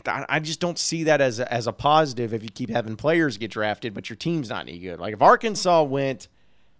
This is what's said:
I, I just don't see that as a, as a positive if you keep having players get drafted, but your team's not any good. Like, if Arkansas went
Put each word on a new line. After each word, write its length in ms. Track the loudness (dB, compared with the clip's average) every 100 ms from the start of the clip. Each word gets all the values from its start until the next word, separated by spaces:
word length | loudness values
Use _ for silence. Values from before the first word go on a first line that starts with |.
| -6
I, 200 | -6 -2
I 120 | -2
just 200 | -2 -4
don't 180 | -4 -2
see 260 | -4 0
that 180 | 2 4
as 180 | 4 0
a, 100 | -4
as 160 | -2 -4
a 60 |
positive 640 | 0 4 4 4 -2 -4
if 80 | -4
you 80 | -8
keep 180 | -8 -4
having 280 | -2 -4 -4
players 420 | 0 2 2 -2
get 120 | -6
drafted, 440 | -4 -2 -2 -6
but 160 | -8 -12
your 60 | -8
team's 340 | -4 -4 -4
not 180 | -8 -10
any 100 | -12
good. 220 | -10 -8
Like, 140 | -6
if 80 | 4
Arkansas 600 | 6 6 2 0 4 4
went 440 | 4 0 -2 -4 -10 _ _ _ _